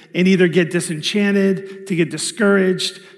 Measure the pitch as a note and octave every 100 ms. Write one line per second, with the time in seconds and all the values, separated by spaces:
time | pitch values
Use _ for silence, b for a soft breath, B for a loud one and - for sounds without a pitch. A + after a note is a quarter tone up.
0 | B E3+ F#3 F#3 F3 F3+ D#3+ E3+ - D#3
1 | - G#3 G3+ G3+ G3 F#3 - - - E3+
2 | D3+ D3+ - - G3+ F#3+ F#3 F3+ - -
3 | B